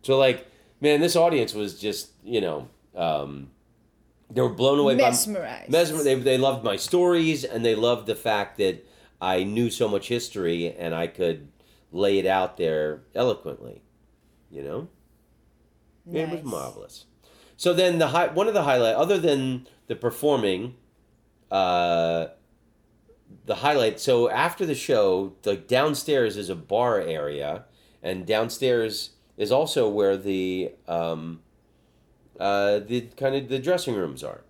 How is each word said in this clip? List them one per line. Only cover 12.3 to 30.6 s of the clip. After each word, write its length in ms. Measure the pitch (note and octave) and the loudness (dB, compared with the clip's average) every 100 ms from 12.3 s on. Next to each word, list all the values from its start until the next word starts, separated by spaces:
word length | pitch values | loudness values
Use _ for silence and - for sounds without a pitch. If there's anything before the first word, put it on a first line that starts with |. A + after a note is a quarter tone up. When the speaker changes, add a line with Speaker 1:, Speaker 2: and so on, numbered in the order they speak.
| F#2+ F#2 - | 2 0 -2
Speaker 1:
there 460 | E2 D#2 D2+ D2+ - | -2 0 -2 -6 -10
eloquently, 680 | - B2 G#2 - C2 A#1+ G1+ _ _ _ _ _ _ _ | -2 -2 -2 -8 -14 -16 -20 _ _ _ _ _ _ _
you 120 | C#2+ | -14
know? 260 | C#2 F#2+ E3+ _ _ _ _ _ _ _ _ _ _ _ E3+ | -10 -10 -10 _ _ _ _ _ _ _ _ _ _ _ -8
It 160 | D#3 D#3+ | -6 -4
was 120 | E3+ | -6
Speaker 2:
Nice. 20 | |
Speaker 1:
marvelous. 600 | C#3+ F2 C2 G1+ G1+ - - _ _ _ - - | -6 -8 -8 -12 -20 -20 -20 _ _ _ -20 -2
So 160 | F3 | 0
then 260 | F3 F#3 E3+ | 4 2 2
the 100 | D3+ | 2
hi-, 200 | D#3+ F3 | 2 2
one 200 | E3 G#3+ | 2 2
of 60 | |
the 80 | G3+ | 2
highlight, 300 | C#3+ B2+ A2+ | 2 4 4
other 240 | A2 E3 G3 | 2 2 2
than 480 | D#3+ C#3 C3 B2+ - _ - | 2 2 0 -4 -10 _ -10
the 100 | A#2 | -4
performing, 760 | A#2+ - D3 C3+ G#2 F#2 A#2+ B2+ _ _ _ _ _ _ _ | -4 0 2 2 2 -2 -6 -12 _ _ _ _ _ _ _
uh, 760 | F#2+ F#2 F2 F2 E2+ E2 E2 D#2+ - _ _ _ _ _ _ _ _ _ - - | 0 2 2 2 2 2 0 -4 -12 _ _ _ _ _ _ _ _ _ -18 -6
the 100 | G2+ | 0
highlight, 420 | C#3+ D3 A2 - | 2 2 2 0
so 300 | - B2 A#2+ | 2 4 4
after 360 | A#2 D#3+ - F3 | 2 -2 -2 -4
the 80 | |
show, 580 | C3+ - A#2+ G2 F#2 G2 - | -4 0 2 4 2 -2 -6
like, 220 | G#2 F#2+ - | -4 -4 0
downstairs 680 | B2 D3+ C#3+ - C#3 A2+ G2+ | 2 2 -2 0 2 2 -2
is 140 | F#2 | -8
a 40 | |
bar 460 | F2 - G#2 A#2+ G#2 | -8 -2 0 2 0
area, 640 | E2+ D#2+ D2 D2 D2 F2 - _ _ _ | -2 -4 -4 -6 -6 -8 -12 _ _ _
and 240 | F2 F#2 F2 | -6 -6 0
downstairs 840 | G#2+ A#2 - C3 A#2+ A2+ G2 - _ _ - | 0 0 -2 0 2 0 -4 -12 _ _ -6
is 140 | G#2 | 0
also 380 | C3 D#3 D3 A2 | 2 2 2 2
where 280 | G#2 G2 G2 | 2 2 2
the, 560 | G2 F#2+ F#2 F#2 | -2 -2 -2 -2